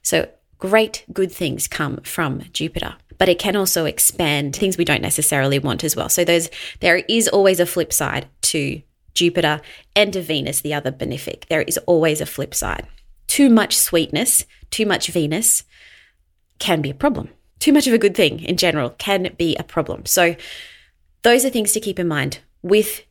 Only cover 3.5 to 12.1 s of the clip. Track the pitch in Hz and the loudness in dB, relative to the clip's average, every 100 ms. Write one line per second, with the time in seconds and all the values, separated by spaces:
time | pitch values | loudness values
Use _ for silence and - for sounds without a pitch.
3.5 | 202 185 175 156 - - - 160 147 143 | 0 0 0 -2 0 0 2 0 0 -2
4.5 | - 196 180 170 147 - - 151 143 135 | -2 -2 0 0 0 0 -2 0 0 2
5.5 | 139 139 - 160 - - - 175 170 165 | 0 -2 -2 -4 -4 -2 0 2 2 0
6.5 | - - - 175 180 - 226 220 202 196 | -10 -16 -2 2 2 2 0 2 4 4
7.5 | 180 175 175 160 - 143 - - _ - | 4 0 0 -2 -2 -2 -4 -8 _ -2
8.5 | 160 139 147 _ _ _ - 170 175 156 | -2 -4 -8 _ _ _ 0 0 2 0
9.5 | 147 - - _ 202 208 202 170 151 139 | -2 -6 -20 _ 0 2 0 -4 -4 -2
10.5 | 135 147 147 135 135 - 135 - - - | -4 -4 -4 -6 -6 -8 -6 -10 -12 -4
11.5 | 156 - - - 170 160 | -2 -2 -4 2 4 4